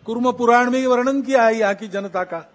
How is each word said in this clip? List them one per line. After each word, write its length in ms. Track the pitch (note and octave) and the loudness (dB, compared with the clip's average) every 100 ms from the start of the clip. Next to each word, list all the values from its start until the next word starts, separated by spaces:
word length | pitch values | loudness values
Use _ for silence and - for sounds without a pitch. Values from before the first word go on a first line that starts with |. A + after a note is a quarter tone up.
| - | -6
कुर्म 260 | A#3 B3 | -2 -2
पुराण 380 | A#3+ A#3+ A#3+ B3 | 0 4 4 4
में 80 | B3+ | 0
ये 80 | C4 | 0
वर्णन 360 | B3 B3 C#4 | 0 0 -2
किया 220 | B3 C4+ | 0 2
है 100 | A3+ | 2
यहाँ 200 | A3+ G#3+ | 2 -2
की 140 | G3 G#3+ | -2 -6
जनता 360 | F#3+ G3 F3+ | -8 -8 -8
का 140 | F3+ E3 D#3 | -6 -10 -12